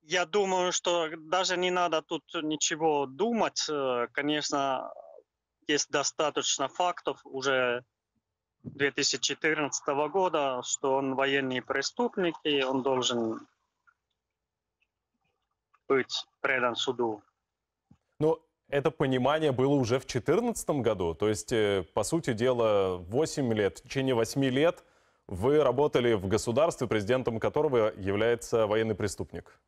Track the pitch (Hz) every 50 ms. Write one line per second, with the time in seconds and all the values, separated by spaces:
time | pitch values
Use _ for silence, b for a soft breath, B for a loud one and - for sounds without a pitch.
0 | _ 156 170 180 175 160 165 208 202 190 185 185 180 180 170 - _ 185 175 175
1 | 165 156 160 165 156 156 180 180 185 170 185 175 180 180 180 180 175 175 160 156
2 | 156 _ 175 156 _ _ - 170 151 156 156 147 - - 170 151 160 160 151 147
3 | 143 131 131 139 190 233 240 220 185 143 - - - - 156 143 139 131 123 120
4 | 120 117 _ - 143 147 151 151 143 - - 143 139 139 131 - - - - -
5 | - 78 - - _ _ _ _ _ _ _ _ _ - 151 139 - _ - 147
6 | 139 - - - 160 147 - 151 131 - - - 139 131 - - 180 180 175 -
7 | - - 139 - _ - 135 135 131 139 135 127 127 123 120 123 123 _ _ _
8 | _ _ _ _ _ _ _ _ _ _ _ _ _ 117 - 135 139 143 135 -
9 | 139 - - - - - 143 - - 160 156 156 151 131 - - - - 143 139
10 | 151 151 147 196 185 180 165 156 143 135 127 123 120 - - - - 139 135 135
11 | 135 135 131 131 135 139 139 139 131 131 127 127 120 - 131 135 135 - - -
12 | 240 233 - - 185 170 156 - _ 156 147 143 135 127 135 135 123 135 131 127
13 | 123 120 123 120 117 113 113 - - _ _ _ _ _ _ _ _ _ _ _
14 | _ _ _ _ _ _ _ _ _ _ _ _ _ _ _ _ _ _ _ _
15 | _ _ _ _ _ _ _ _ _ _ _ _ _ _ _ _ _ - 135 131
16 | 120 - - - - _ _ _ - 135 135 127 123 123 117 - - - 123 120
17 | 120 117 107 104 _ _ _ _ _ _ _ _ _ _ _ _ _ _ - _
18 | _ _ _ _ 147 156 160 - _ _ _ _ _ _ - 143 131 160 143 _
19 | 156 131 131 127 123 135 147 160 160 151 127 117 131 139 143 143 131 107 120 135
20 | - - - 127 - - 151 208 240 240 214 - - - 160 143 117 113 110 92
21 | 92 82 82 - 104 107 107 104 - - 127 113 107 101 101 98 90 - _ 113
22 | 104 - - 170 151 - 120 101 120 127 127 120 113 110 104 101 98 95 90 90
23 | 90 85 104 131 160 156 - - 139 120 113 107 104 95 - - _ - - 139
24 | 135 131 127 117 113 110 - 139 135 135 123 135 156 170 170 - b b b b
25 | b b b b b b 104 87 98 131 147 156 147 131 120 123 147 151 - 139
26 | 120 120 117 101 90 98 107 104 - 123 113 127 151 170 160 - 131 104 - 110
27 | 101 95 123 131 123 131 113 113 - 107 - 147 151 156 131 120 107 107 - 98
28 | 95 95 98 101 110 117 120 113 - - - 113 110 101 107 110 113 113 107 90
29 | 104 98 - - 98 - - 85 - - - _ _